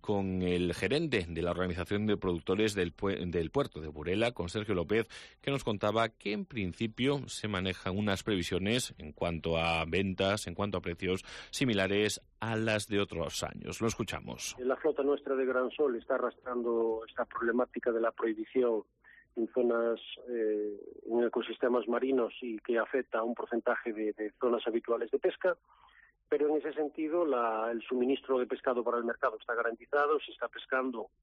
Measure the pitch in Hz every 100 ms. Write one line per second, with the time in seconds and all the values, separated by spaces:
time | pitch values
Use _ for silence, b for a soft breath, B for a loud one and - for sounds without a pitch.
0 | - 101 95 92 90 90 87 85 95 139
1 | 165 120 85 82 85 87 92 90 87 101
2 | 107 101 95 87 - 95 110 101 87 -
3 | 101 98 90 85 80 139 135 - 78 76
4 | 76 95 117 123 85 110 104 92 80 110
5 | 110 B B B - 139 - 104 104 107
6 | 113 _ 202 208 190 127 92 82 113 110
7 | 127 143 120 - 107 98 95 92 - 95
8 | 107 95 - 98 85 90 95 123 - -
9 | 78 - 87 82 82 82 82 82 82 87
10 | 98 92 95 101 - 85 101 92 90 87
11 | 92 95 B B B - 135 104 95 101
12 | 104 - - _ 110 110 113 107 - 101
13 | 101 82 82 - 85 - - 90 113 -
14 | 110 - - 60 - - 123 131 160 143
15 | 139 139 - 135 127 127 127 - 147 113
16 | - 127 123 - 127 123 120 117 113 113
17 | 113 - 120 - 117 117 123 - 123 113
18 | 113 - 117 107 110 131 123 110 - _
19 | B B B - 113 - 120 117 117 113
20 | - - 123 120 110 107 104 101 - -
21 | - 117 120 - 117 117 127 123 107 117
22 | 131 131 113 - 123 110 - 117 107 135
23 | 123 117 113 120 - 117 123 117 120 107
24 | 107 - 107 - 127 117 117 113 - 117
25 | 113 - 185 - 185 170 b b b b
26 | b b _ 147 151 151 156 139 151 156
27 | 156 170 165 127 117 110 113 117 - 127
28 | 123 135 - 131 123 127 - 123 113 120
29 | 117 117 131 110 - 117 113 113 117 147
30 | 147 151 - - 120 - - 131 131 117
31 | 104 _